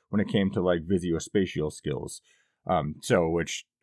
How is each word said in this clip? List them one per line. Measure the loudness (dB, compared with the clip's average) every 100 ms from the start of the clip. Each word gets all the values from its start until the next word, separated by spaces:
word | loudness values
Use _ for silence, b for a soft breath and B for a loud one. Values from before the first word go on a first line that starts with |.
| _
when | -2
it | 0
came | 2 2
to, | 2
like, | 2 2 2
visuospatial | 0 2 -2 0 0 0 0 -4
skills. | -4 -6 -6 -6 -12 -18 _ _ _ -2
Um, | 0 0 -6
so | 0 2 4
which, | 0 -2 -6 -12 _